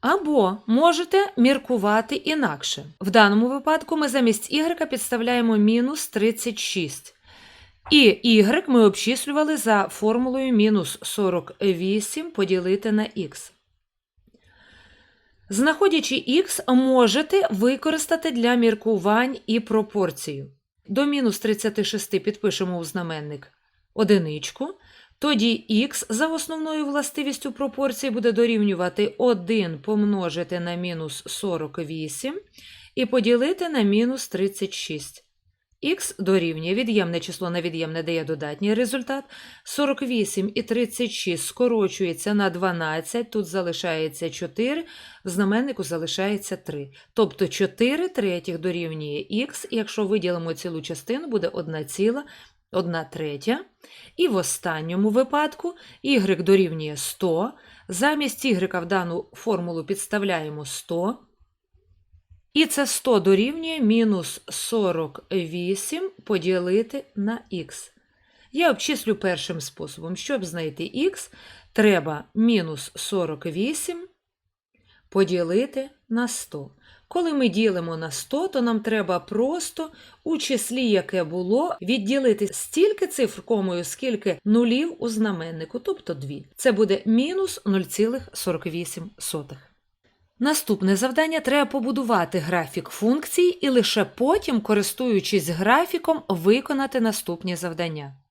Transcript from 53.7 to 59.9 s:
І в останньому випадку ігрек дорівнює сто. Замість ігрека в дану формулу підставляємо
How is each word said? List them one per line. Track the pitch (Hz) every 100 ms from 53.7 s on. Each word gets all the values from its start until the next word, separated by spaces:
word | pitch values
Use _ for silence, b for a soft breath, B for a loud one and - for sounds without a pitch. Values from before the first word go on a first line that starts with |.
| _ B B B -
І | 349
в | 196
останньому | 170 - 180 160 160 190 214
випадку | 220 262 294 302 - 339 349 B B
ігрек | 269 269 190 180
дорівнює | 175 196 180 160 151 147
сто. | - - 175 165 220 - B B B
Замість | 185 269 302 277 -
ігрека | 269 190 185 185
в | 170
дану | 190 175 170 -
формулу | - - 190 175 165
підставляємо | 156